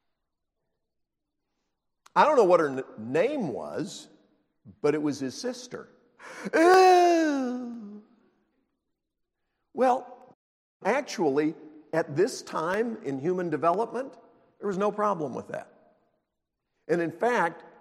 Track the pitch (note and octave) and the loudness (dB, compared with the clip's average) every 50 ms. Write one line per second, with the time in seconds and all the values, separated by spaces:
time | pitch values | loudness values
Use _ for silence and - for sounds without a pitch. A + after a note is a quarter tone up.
0 | _ _ _ _ _ _ _ _ _ _ _ _ _ _ _ _ _ _ _ _ | _ _ _ _ _ _ _ _ _ _ _ _ _ _ _ _ _ _ _ _
1 | _ _ _ _ _ _ _ _ _ _ _ _ _ _ _ _ _ _ _ _ | _ _ _ _ _ _ _ _ _ _ _ _ _ _ _ _ _ _ _ _
2 | _ - - E3+ G3 C#4 D#4 C4+ G#3+ F3 F3+ E3+ D#3+ C#3+ C3 C3 C3 - - - | _ -4 2 4 4 4 6 6 6 6 6 4 4 2 -2 -6 -8 -10 -12 -14
3 | A2 A#2 C3 C#3 F#3 C4 D4+ C#4+ G#3+ D3 G#2+ F2+ D#2 D2 D#2 G#2+ D3+ G3+ - - | -10 -4 0 0 0 0 0 -4 -6 -6 -6 -8 -8 -8 -8 -8 -8 -8 -10 -16
4 | - - - _ _ _ _ _ _ _ _ _ _ - F#2+ _ - D3 D3 D#3 | -18 -20 -20 _ _ _ _ _ _ _ _ _ _ -20 -14 _ -2 -2 0 0
5 | D3 D3+ C3+ A#2+ C3+ C3 B2 - - A#3+ B3 - - - - - - - - _ | -2 -4 -4 -4 -8 -8 -8 -8 -10 -10 -10 -10 -14 -16 -14 -16 -16 -16 -20 _
6 | _ _ _ _ - - - - - G3 - D#4 E4 F4 F#4 F#4+ F#4 F#4 F#4 F4+ | _ _ _ _ -20 -20 -18 -12 -10 -2 2 4 6 8 8 8 8 8 8 8
7 | F4 F4 E4+ E4 D#4+ D4+ C#4+ C#4 C4 B3 B3 B3 B3 A#3+ A#3 A#3 G#3+ G3+ G#3 G#3 | 6 6 4 4 2 0 0 -2 -2 -4 -6 -8 -10 -10 -12 -14 -14 -16 -16 -18
8 | G#3+ _ _ _ _ _ _ _ _ _ _ _ _ _ _ _ _ _ _ _ | -20 _ _ _ _ _ _ _ _ _ _ _ _ _ _ _ _ _ _ _
9 | _ _ _ _ _ _ _ _ _ _ _ _ _ _ - C4 B3 C4 A#3+ C4 | _ _ _ _ _ _ _ _ _ _ _ _ _ _ -4 0 2 2 2 0
10 | - - - - - - - _ _ _ _ _ _ _ _ _ - F3+ A#3 C#4+ | -2 -12 -20 -20 -20 -20 -20 _ _ _ _ _ _ _ _ _ -2 0 0 0
11 | C#4 - - - F3+ D3 C3+ D3 D#3 D3+ D#3+ - - - - - - - - D#3+ | -2 -6 -4 -2 0 0 2 2 0 0 -2 -6 -16 -20 -20 -20 -14 -4 -2 -2
12 | E3 D#3+ C#3 D3+ F#3+ B3 - - - - - F3+ D#3 E3+ F#3 G#3 A#3 A#3+ A3 G#3+ | -2 -2 0 0 0 0 0 -8 -12 -10 -6 -4 -4 -2 -2 -2 -2 -4 -6 -8
13 | - C3+ C#3 C3+ C3 F3 F#3 F#3 F3+ F3 D3+ C#3+ C#3+ E3+ E3+ F#3+ A#3 A3+ - A#3 | -8 -8 -8 -4 -4 -4 -4 -2 -4 -4 -4 0 0 0 2 0 -2 -4 -6 -10
14 | C4+ C4+ - - - - _ _ _ _ _ - - G#3 G3 F3+ G3+ G#3 G3+ G#3 | -10 -10 -12 -20 -20 -20 _ _ _ _ _ -10 -8 -6 -4 -2 -2 -2 -2 0
15 | G#3 G#3 G3 E3+ D3+ - A#2 A2+ - - - - - - - _ _ _ _ _ | -2 -2 -2 -2 -4 -8 -8 -10 -12 -10 -12 -12 -14 -14 -20 _ _ _ _ _
16 | _ _ _ _ _ _ _ _ _ _ _ _ _ _ _ _ _ - D#3+ F3 | _ _ _ _ _ _ _ _ _ _ _ _ _ _ _ _ _ -4 -2 -2
17 | E3+ D#3+ - - - A#3+ B3 A3 E3+ E3+ E3 - - - - - | -2 -4 -4 -2 -2 0 2 2 0 0 -2 -8 -20 -20 -20 -20